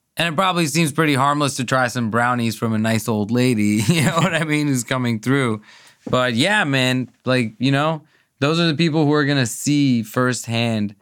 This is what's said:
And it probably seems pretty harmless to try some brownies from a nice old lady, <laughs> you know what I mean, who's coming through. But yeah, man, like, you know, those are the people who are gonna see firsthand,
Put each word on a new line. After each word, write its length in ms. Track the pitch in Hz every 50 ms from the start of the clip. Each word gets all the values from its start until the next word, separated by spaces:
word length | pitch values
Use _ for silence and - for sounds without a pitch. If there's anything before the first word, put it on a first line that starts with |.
| _ _ - -
And 140 | 160 170 156
it 20 |
probably 280 | 135 196 185 180 175 170
seems 260 | 147 127 165 170 147 139
pretty 220 | 156 165 151 143
harmless 420 | 127 131 143 147 147 147 135 -
to 80 | - 127
try 240 | 107 135 131 127 120
some 220 | - 127 120 110
brownies 460 | 101 117 120 123 123 123 117 113 107
from 160 | - - 113 113
a 60 | 107
nice 280 | 110 113 113 110 -
old 240 | - 113 107 104 98
lady, 520 | 117 123 123 127 123 107 104 104 104 107 107
<laughs> 20 |
you 160 | 110 - 151 -
know 140 | 165 -
what 180 | 165 170 190 170
I 100 | 156 165
mean, 220 | 156 151 151 147
who's 160 | 147 139 127 113
coming 360 | - 139 131 123 120 117 107
through. 400 | - 123 135 139 135 117 107 107 - - - - - - - _ - -
But 240 | - 127 123 123 120
yeah, 300 | 113 143 185 208 214 196
man, 460 | 147 135 135 127 127 127 127 127 - _ _ -
like, 260 | 127 127 127 120 110 107 -
you 120 | 120 135
know, 320 | 139 139 147 160 160 151 - _ _ _ _ _ _ -
those 180 | 135 143 160 165
are 80 | 175
the 80 | 165 156
people 300 | 139 170 165 143 160 156
who 80 | 143 151
are 120 | 151 147
gonna 200 | 139 147 139 123
see 560 | 110 - - - 143 147 147 143 135 127 117 107
firsthand, 920 | - - 131 127 127 123 110 - - 113 117 117 117 113 110 104 101 104 _